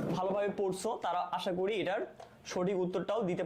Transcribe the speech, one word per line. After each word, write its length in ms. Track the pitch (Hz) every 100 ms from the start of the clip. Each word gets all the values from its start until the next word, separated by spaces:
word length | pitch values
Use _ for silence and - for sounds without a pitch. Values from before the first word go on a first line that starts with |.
| - 170
ভালোভাবে 340 | 185 202 202 190
পড়ছো, 300 | 196 185 220 233 190
তারা 160 | 175 - -
আশা 140 | 202 180
করি 140 | 190 220
এটার 200 | 165 208 370 - - - -
সঠিক 260 | - 180 190 180
উত্তরটাও 360 | 185 170 214 185
দিতে 160 | 180